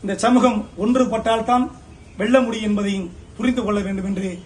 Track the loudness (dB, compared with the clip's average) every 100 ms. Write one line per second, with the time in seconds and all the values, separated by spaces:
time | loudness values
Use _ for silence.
0 | -6 0 4 6 4 2 -4 -4 0 2
1 | 2 0 0 0 2 0 0 -6 -20 -20
2 | -20 -6 2 4 4 -2 -2 -2 0 -4
3 | -6 -12 -20 -4 -2 -2 0 -2 -2 -4
4 | -4 -4 -6 -8